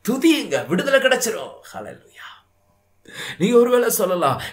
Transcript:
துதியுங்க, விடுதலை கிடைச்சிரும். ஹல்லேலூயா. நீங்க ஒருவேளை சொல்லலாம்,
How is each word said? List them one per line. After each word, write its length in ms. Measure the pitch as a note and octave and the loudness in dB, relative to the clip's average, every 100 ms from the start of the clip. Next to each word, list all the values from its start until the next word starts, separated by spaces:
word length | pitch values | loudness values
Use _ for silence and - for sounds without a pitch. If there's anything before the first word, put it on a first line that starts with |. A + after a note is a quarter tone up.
| G3 | -6
துதியுங்க, 580 | C4 E4 D4+ G#3+ C3+ - | 0 2 2 -2 -4 -2
விடுதலை 320 | F#3 C#4 C4+ | -4 0 2
கிடைச்சிரும். 520 | C4 B3+ A#3 - B2+ - - | 2 0 -2 -6 -10 -16 -18
ஹல்லேலூயா. 440 | G3 G#3 - - - - - _ _ _ _ _ _ - - - - | -16 -16 -18 -20 -20 -20 -20 _ _ _ _ _ _ -20 -16 -14 -2
நீங்க 200 | G3 A#3+ | 4 4
ஒருவேளை 320 | A#3+ B3 A#3 | 6 4 2
சொல்லலாம், 520 | - F#3 F3+ C#3 A#2+ - | 0 0 0 0 -2 -6